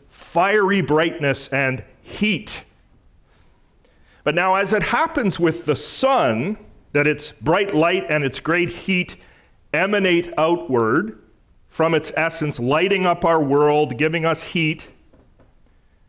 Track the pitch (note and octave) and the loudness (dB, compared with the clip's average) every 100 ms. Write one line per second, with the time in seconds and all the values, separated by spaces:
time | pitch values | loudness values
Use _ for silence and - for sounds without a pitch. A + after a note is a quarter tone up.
0 | _ - - E3+ F#3+ G#3+ F#3+ G3 D3 D3+ | _ -20 -6 0 2 2 2 0 2 2
1 | E3 E3+ C#3+ C3 - C3+ C3 B2+ - _ | 0 0 -2 -2 -4 -2 -2 -4 -10 _
2 | - - G#3+ D#3+ - - - _ _ _ | -14 -4 -2 -2 -4 -10 -12 _ _ _
3 | _ _ _ _ _ _ _ _ _ _ | _ _ _ _ _ _ _ _ _ _
4 | _ _ D3 D#3+ F#3 F#3+ G3 G#3 - A#3+ | _ _ -4 0 2 2 2 0 0 0
5 | E4 D4 G#3 - E3 D#3+ - A2 - - | 0 0 -2 0 0 0 -2 -4 -4 0
6 | C4 C4 C3+ A2 D#3+ A3 - - _ D3 | 2 4 2 0 -4 -8 -14 -20 _ 0
7 | D3 D3 - - A2+ F3+ G3+ D3+ E3+ F#3+ | 0 -2 -6 -6 0 0 2 2 2 0
8 | F#3 D3+ C#3 - - F3 F3 - - F3+ | -2 -2 -2 -4 -2 0 0 -4 -2 0
9 | F3 - - - _ _ _ D3+ G3 G#3 | -2 -8 -20 -20 _ _ _ -2 0 2
10 | F#3+ E3+ E3+ - D#3+ F3 - B2 A2 C#3+ | 2 2 0 0 0 0 0 2 2 2
11 | A3 - _ _ _ _ _ - E3 D#3+ | -2 -8 _ _ _ _ _ -2 0 0
12 | - - D#3+ D#3 D3+ - A#2+ D3+ F#3+ F#3+ | -2 -2 -2 -2 -6 -2 0 0 2 2
13 | F3+ E3+ E3+ E3 C#3 C#3+ D3 D3+ D3+ A#2 | 0 2 2 2 2 4 4 4 0 0
14 | D#3 E3 D#3+ D#3+ - F3 D#3 D#3+ - - | -2 0 -2 -2 -4 -2 -2 -2 -10 -20
15 | _ - _ _ _ _ _ _ _ _ | _ -20 _ _ _ _ _ _ _ _